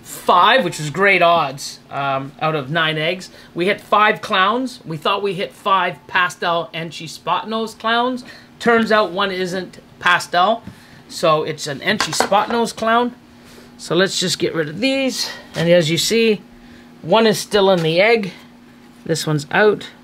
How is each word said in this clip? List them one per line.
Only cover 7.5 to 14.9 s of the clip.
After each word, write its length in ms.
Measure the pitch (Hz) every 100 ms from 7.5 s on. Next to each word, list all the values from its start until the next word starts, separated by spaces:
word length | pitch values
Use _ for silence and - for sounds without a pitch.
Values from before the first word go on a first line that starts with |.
| 226 220 -
clowns. 480 | 226 233 247 254 - - - -
Turns 320 | 233 233 226
out 200 | 214 208
one 200 | 180 196
isn't 480 | 185 185 185 180 - - -
pastel, 640 | 180 175 - 175 190 226 - - - - -
so 340 | - 170 156
it's 240 | 131 151 151
an 120 | 139
Enchi 340 | 175 214 - 147
Spot 340 | 240 196 214
Nose 220 | 233 220
clown. 400 | - 220 233 240 - - - - - - -
So 180 | - 160
let's 240 | 190 -
just 200 | 180 -
get 160 | 165 165
rid 140 | 151
of 100 | 156
these. 500 | 262